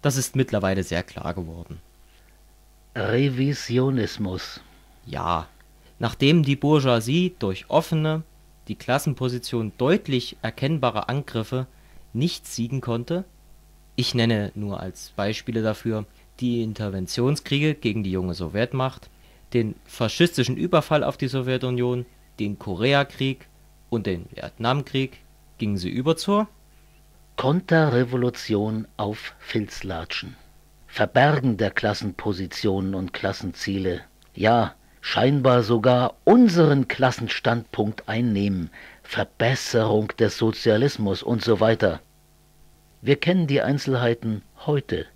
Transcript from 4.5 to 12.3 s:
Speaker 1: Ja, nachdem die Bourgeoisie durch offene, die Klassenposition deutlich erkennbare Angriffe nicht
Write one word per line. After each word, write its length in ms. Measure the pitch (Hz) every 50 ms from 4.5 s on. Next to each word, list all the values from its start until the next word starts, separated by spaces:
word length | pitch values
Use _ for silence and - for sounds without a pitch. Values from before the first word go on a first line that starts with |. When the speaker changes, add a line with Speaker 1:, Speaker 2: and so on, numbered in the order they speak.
| - - - - - - _ _ _ - _
Speaker 1:
Ja, 400 | - 69 - 85 82 85 80 80 - - - - _ _ _ - - -
nachdem 460 | _ 113 113 - - 139 139 160 175 151
die 120 | 135 139
Bourgeoisie 800 | 139 - 143 156 151 131 131 120 117 107 117 143 175 180 180 180 -
durch 260 | - 98 92 - - -
offene, 520 | - 151 165 - 165 156 156 156 156 160 160 _ _ _ _ _ _ _ -
die 80 | - 104
Klassenposition 960 | - - - 127 139 - 156 131 - 131 123 123 123 - - - 117 110 104 - -
deutlich 580 | 123 139 170 - - - 135 123 - - - - -
erkennbare 680 | 113 - - 135 139 165 147 127 120 104 107 - -
Angriffe 560 | 123 143 139 - - 117 107 - 127 127 127 - - - - - - - - - -
nicht 320 | 113 143 175